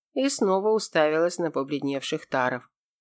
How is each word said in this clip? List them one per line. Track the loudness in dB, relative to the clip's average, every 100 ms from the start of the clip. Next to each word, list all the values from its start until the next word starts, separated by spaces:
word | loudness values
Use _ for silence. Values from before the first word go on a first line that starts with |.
| _
и | -2 -2
снова | 2 2 2 2
уставилась | 0 0 2 2 2 0 0
на | -2
побледневших | -2 -4 -4 -4 -4 -4 -6 -4
таров. | 0 0 -2 -8 _ _ _